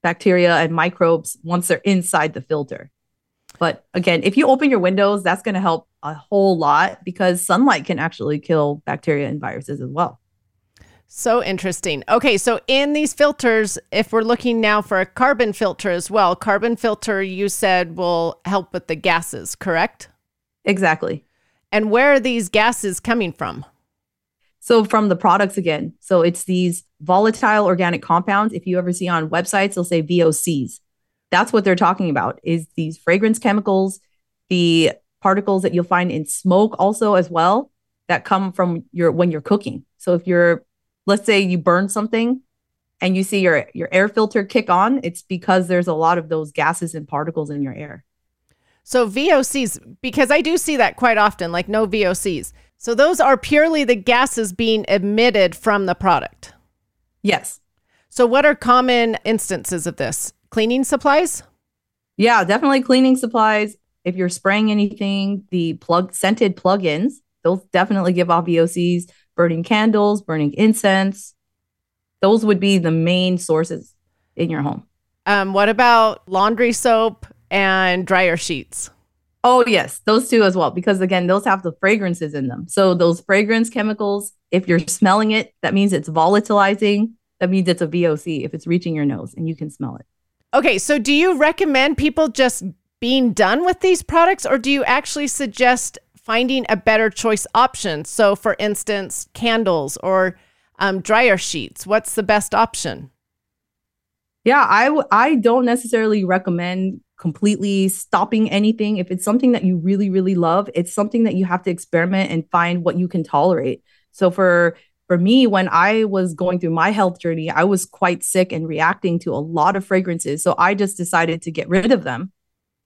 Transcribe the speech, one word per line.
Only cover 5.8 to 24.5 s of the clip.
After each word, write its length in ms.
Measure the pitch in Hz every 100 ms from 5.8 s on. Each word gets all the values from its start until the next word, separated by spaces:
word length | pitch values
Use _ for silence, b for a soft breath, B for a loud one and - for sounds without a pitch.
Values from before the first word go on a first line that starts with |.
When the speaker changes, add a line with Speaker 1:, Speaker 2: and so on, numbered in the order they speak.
| - _
Speaker 1:
a 100 | 147
whole 420 | 151 - 202 196 170
lot, 480 | 147 147 190 -
because 400 | - 175 185 180
sunlight 420 | - 185 269 196 -
can 120 | 147
actually 400 | 160 - 135 151
kill 440 | - 160 147 147 -
bacteria 400 | 143 - 143 139
and 140 | 151
viruses 400 | - - 139 143
as 100 | 127
well. 300 | 147 151 - _ _ _ _ _ _ b b b
Speaker 2:
So 380 | - 240 233
interesting. 580 | - 190 190 170 185 143 -
Okay, 280 | 240 277 196
so 240 | 240 226 -
in 260 | 269 285
these 220 | 302 302
filters, 640 | - 294 294 247 220 208 - -
if 200 | 214 220
we're 100 | 220
looking 380 | 226 240 240 226
now 220 | 214 208
for 160 | 202 196
a 80 | 180
carbon 460 | - 262 233 226
filter 380 | - 202 - 202
as 200 | 175 -
well, 240 | 214 180
carbon 400 | 180 220 196 233
filter, 480 | 233 226 208 226 196
you 260 | 196 185 202
said, 480 | - 196 180 170 165
will 440 | 175 170 165 -
help 280 | 175 196 180
with 160 | 170 -
the 80 | 160
gases, 580 | 185 165 - 117 82
correct? 540 | - 190 160 226 - - _ _ _ _ _
Speaker 1:
Exactly. 600 | - 190 175 156 120 139 _ _ _ _ _
Speaker 2:
And 200 | 208 214
where 220 | 233 285
are 80 | 277
these 280 | 254 233 180
gases 500 | 208 226 233 202 175
coming 340 | - 233 180
from? 320 | - 110 107 - _ _ _ _ _ _ _ _